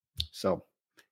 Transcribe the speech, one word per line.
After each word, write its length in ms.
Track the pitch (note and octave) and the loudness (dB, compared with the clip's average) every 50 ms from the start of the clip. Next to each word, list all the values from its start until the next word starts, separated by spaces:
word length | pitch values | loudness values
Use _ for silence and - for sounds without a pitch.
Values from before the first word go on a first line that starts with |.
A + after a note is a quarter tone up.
| _ _ _ - - - | _ _ _ -6 -6 -6
so 320 | - - - F#2+ F2+ - - _ _ _ _ _ _ - - _ | -6 -2 0 2 2 0 -2 _ _ _ _ _ _ -20 -20 _